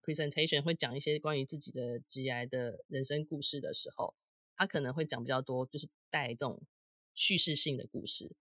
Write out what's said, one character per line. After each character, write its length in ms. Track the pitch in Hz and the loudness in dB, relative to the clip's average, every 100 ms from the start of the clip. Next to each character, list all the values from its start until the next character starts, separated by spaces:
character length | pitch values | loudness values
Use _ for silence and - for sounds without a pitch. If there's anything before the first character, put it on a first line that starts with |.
presentation 580 | - 156 151 147 160 147 | -4 -2 0 2 4 4
会 140 | 151 165 | 2 2
讲 200 | 131 131 | 0 0
一 40 | |
些 200 | 151 151 | 0 0
关 200 | 156 147 | 2 0
于 40 | |
自 140 | 135 151 | 0 -4
己 140 | - | -6
的 280 | 127 120 120 | -6 -4 -4
职 200 | - 139 | -6 -4
涯 260 | 131 120 120 | -2 -2 -2
的 380 | 127 120 107 - | -2 -2 -4 -6
人 160 | 135 | -4
生 220 | 135 147 151 | -2 -2 -2
故 160 | 151 | -4
事 180 | 143 143 | -2 -2
的 140 | - | -4
时 160 | - - - | -4 -4 -4
候， 200 | - - _ _ _ - | -6 -8 _ _ _ 0
他 100 | 190 | 2
可 140 | 165 | 2
能 140 | 131 | 0
会 120 | 143 156 | 0 -2
讲 160 | 127 | -2
比 60 | 120 | 0
较 140 | 131 | 0
多， 240 | 135 127 131 | 0 -2 -2
就 120 | 151 | -4
是 80 | - - _ | -8 -12 _
带 200 | 156 127 | -2 -2
这 160 | 117 139 | -2 -4
种 160 | - - _ _ _ _ | -4 -12 _ _ _ _
叙 240 | - - 190 | 0 4 6
事 180 | - - | 6 4
性 220 | - 127 | 4 2
的 100 | - | 0
故 180 | - - | -4 0
事。 300 | - - - | 0 -2 -8